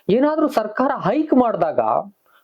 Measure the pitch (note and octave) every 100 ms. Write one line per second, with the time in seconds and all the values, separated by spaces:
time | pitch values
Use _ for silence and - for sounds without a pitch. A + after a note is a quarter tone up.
0 | - A3 D4 D#4 D4+ A3+ G#3+ - B3+ A#3+
1 | E3+ C4+ D#4 C4 A#3+ G3 E3 C3 A2 C3
2 | G3+ _ _ _